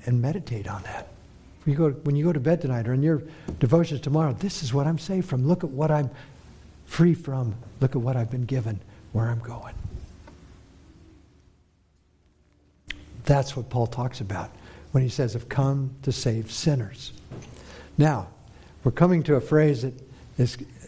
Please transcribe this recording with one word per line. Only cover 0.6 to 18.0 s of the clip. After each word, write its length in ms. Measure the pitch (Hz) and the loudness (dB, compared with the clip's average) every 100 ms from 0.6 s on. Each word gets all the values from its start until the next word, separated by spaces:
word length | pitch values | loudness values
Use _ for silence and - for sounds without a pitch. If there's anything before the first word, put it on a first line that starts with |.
| 95 | -6
on 160 | 98 | -10
that. 240 | 92 - - - - - - - | -10 -12 -14 -18 -20 -20 -20 -8
When 100 | - | -2
you 40 | 143 | 2
go, 120 | 160 | 2
when 260 | 135 147 143 | 0 0 2
you 80 | |
go 80 | 160 | 2
to 80 | 151 | 2
bed 220 | 123 175 | 2 2
tonight 260 | 135 123 113 | 0 -2 0
or 60 | |
in 80 | 127 | 2
your 200 | 151 156 - - - - | 2 2 -2 -14 -14 -2
devotions 420 | 131 165 165 139 | 4 4 4 -2
tomorrow, 320 | - 151 160 | 0 2 2
this 300 | 120 202 - | 0 -4 -4
is 100 | 139 | -2
what 140 | 135 139 | 0 2
I'm 120 | 160 | 0
saved 300 | - 190 180 | -2 -2 -2
from. 180 | 131 135 | 0 2
Look 160 | 180 | 2
at 80 | 165 | 0
what 200 | 131 156 | -2 2
I'm 200 | 151 135 - - - - - - - - | 2 0 -6 -18 -20 -20 -20 -20 -20 -6
free 260 | - 170 | 4 4
from. 420 | 165 - 131 120 104 - - | 4 0 -4 -4 -6 -10 -2
Look 140 | 131 | 0
at 60 | 139 | 0
what 160 | 120 123 | 0 0
I've 140 | 110 | -2
been 160 | 127 120 | -2 -2
given, 340 | 131 113 104 - - - | -2 -2 -6 -10 -20 -6
where 160 | 110 113 | -2 0
I'm 120 | 117 | -2
going. 340 | 117 120 - - - - - - - - - - - - - - - - _ _ _ _ _ _ _ _ _ _ _ _ _ _ _ _ - - - - | -6 -12 -12 -12 -12 -12 -16 -20 -20 -20 -20 -20 -20 -20 -20 -20 -20 -20 _ _ _ _ _ _ _ _ _ _ _ _ _ _ _ _ -16 -16 -16 -6
That's 300 | - 139 131 | 2 2 2
what 140 | - 117 | -4 -4
Paul 180 | 123 117 | -2 -2
talks 360 | 127 123 - | -2 -6 -6
about 280 | 98 95 - - - - - | -8 -8 -8 -14 -20 -20 -2
when 120 | 139 | 2
he 60 | 127 | 2
says, 260 | - 123 113 | 0 -2 -2
"I've 120 | - | -6
come 420 | - 135 139 135 - | -2 0 0 -2 -6
to 80 | - | -4
save 400 | - 131 113 107 | -2 0 -2 -4
sinners." 640 | - - 139 101 - - - - - - - - - - | -4 0 0 -2 -8 -16 -16 -16 -16 -16 -18 -20 -20 -4
Now, 320 | - | 2